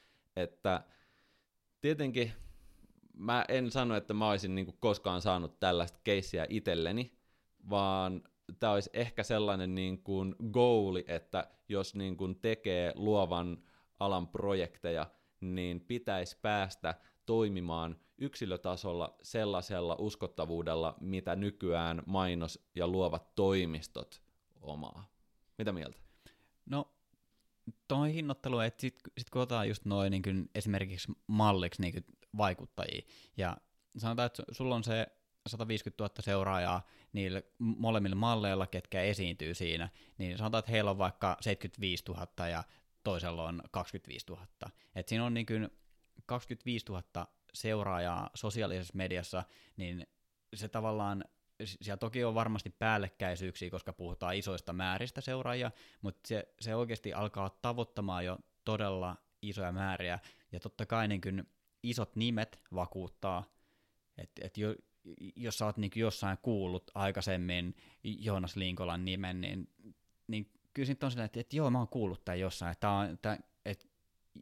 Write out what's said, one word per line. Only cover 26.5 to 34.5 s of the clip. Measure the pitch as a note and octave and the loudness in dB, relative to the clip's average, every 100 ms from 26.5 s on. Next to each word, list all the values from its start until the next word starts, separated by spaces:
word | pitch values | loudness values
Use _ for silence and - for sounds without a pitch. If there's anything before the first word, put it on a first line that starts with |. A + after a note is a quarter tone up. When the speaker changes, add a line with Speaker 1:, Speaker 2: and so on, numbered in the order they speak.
| _ - | _ -4
Speaker 2:
No, | C#3+ - _ _ _ _ _ _ _ - - - | -4 -4 _ _ _ _ _ _ _ -18 -10 0
toi | C3+ D3+ | 2 4
hinnoittelu, | D#3+ D3+ C3 C3+ A#2+ | 2 0 -2 0 2
että | A2+ - | 2 0
sit, | B2+ - - - | -4 -4 -12 -12
sit | - | -4
kun | B2+ | 0
otetaan | B2 A#2 G#2+ | 2 2 0
just | G#2 G#2 | 0 2
noin | G2+ G2 | 4 4
niin | F#2+ | 2
kuin | F#2+ F#2+ - G#2 | 2 0 0 -2
esimerkiksi | G#2+ G2 F#2+ F2+ - - - | 0 0 0 -4 -6 -8 2
malliksi | G#2 G#2+ F#2+ E2+ - | 6 8 6 4 0
niin | F2+ | -2
kuin | E2+ - - _ G#2 | -2 -8 -14 _ 2
vaikuttajia, | G2+ F2+ - - - - - - - - | 2 2 -6 -6 -6 -6 -8 -18 -12 -2
ja | F2+ - _ _ _ A2+ | -2 -2 _ _ _ -6
sanotaan, | A#2+ A#2 B2 | -2 0 0
että | - | -2
su-, | - | -10